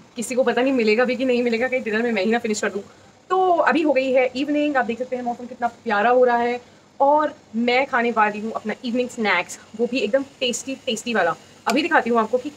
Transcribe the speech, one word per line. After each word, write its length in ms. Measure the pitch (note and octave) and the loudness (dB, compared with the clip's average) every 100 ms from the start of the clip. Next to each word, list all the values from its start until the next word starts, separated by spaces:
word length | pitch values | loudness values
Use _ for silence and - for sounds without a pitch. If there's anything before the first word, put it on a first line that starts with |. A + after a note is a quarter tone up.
| - - | -16 -10
किसी 180 | A3 | -4
को 80 | B3 | 0
पता 180 | B3 A3+ | 0 2
नहीं 100 | C4 | 2
मिलेगा 300 | C4 A3 G#3+ | 2 2 2
भी 120 | B3 A#3+ | 2 0
कि 80 | |
नहीं 180 | C4 B3 | 0 0
मिलेगा, 260 | A#3+ A3+ B3+ | 0 0 0
कहीं 140 | B3+ | -2
dinner 200 | A3 G#3+ | -2 -2
में 100 | A#3+ | 0
मैं 120 | G#3+ | 0
ही 60 | F#3+ | 0
ना 80 | A#3 | 0
फिनिश 220 | A#3 G#3 | -2 -2
कर 100 | G#3 | -4
दूँ। 120 | F#3+ - - - - - | -6 -12 -18 -20 -16 -2
तो 80 | F#4 F#4 E4+ | 0 2 2
अभी 180 | - C#4+ | 2 2
हो 100 | D#4 | 2
गई 180 | C4 C4+ | 2 2
है 180 | C4 B3+ B3 | 2 2 0
evening, 400 | C#4+ D4 D4 C4+ | -2 0 0 0
आप 80 | |
देख 140 | A3 A#3 | -2 -4
सकते 180 | B3 B3 | -6 -6
हैं 60 | |
मौसम 220 | A#3+ A#3+ B3 | -6 -8 -10
कितना 220 | B3 A#3+ | -6 -6
प्यारा 420 | - A3+ G#3 A3 | -6 -4 0 2
हो 140 | B3+ | 4
रहा 120 | B3 A#3+ | 4 2
है 220 | A#3+ A#3+ - - _ - | 0 -4 -8 -20 _ 0
और 340 | C#4 D4+ D4+ - - A3 | 4 4 2 -4 -10 -4
मैं 260 | A#3+ B3 C4+ | 0 2 2
खाने 240 | B3 A#3 | 0 0
वाली 280 | A3+ G#3+ G#3 | 2 0 0
हूँ 120 | A3 | -6
अपना 220 | - G#3+ G3+ | -6 -8 -8
evening 240 | B3+ B3 B3 | -4 -2 -2
snacks, 480 | - G#3 F3+ F3+ - - G#3+ | -2 0 0 -2 -10 -12 -4
वो 100 | A#3 | -2
भी 120 | B3 | -2
एकदम 240 | G#3 C4+ C4+ - | 0 0 -2 -6
tasty, 340 | B3 A3+ - C4 - | -4 -4 -8 -10 -6
tasty 280 | A3 A#3+ | -6 -2
वाला। 200 | A3 E3+ D#3+ - - - | 0 0 -2 -8 -8 -2
अभी 160 | A#3+ | 0
दिखाती 280 | E4+ D4+ A3+ | 2 2 2
हूँ 80 | A#3 | 2
आपको 180 | G#3+ B3 | 0 -2
कि 120 | D4 | -4